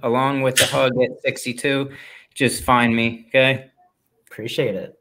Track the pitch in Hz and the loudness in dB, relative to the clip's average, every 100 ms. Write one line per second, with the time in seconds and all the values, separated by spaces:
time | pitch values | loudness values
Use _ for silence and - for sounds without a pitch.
0 | 120 120 135 139 131 127 123 139 131 123 | -2 0 0 0 0 2 0 2 0 2
1 | 127 123 135 - 127 120 143 139 139 - | -2 -2 -6 -4 -8 -4 -2 -2 -4 -10
2 | - - _ - 127 117 - 123 120 117 | -20 -20 _ 0 0 0 2 4 4 2
3 | 117 117 - 135 131 131 - _ _ _ | 0 -4 0 2 2 0 -6 _ _ _
4 | _ _ _ - 113 - 127 95 - - | _ _ _ -12 -8 -4 -2 -4 -10 -18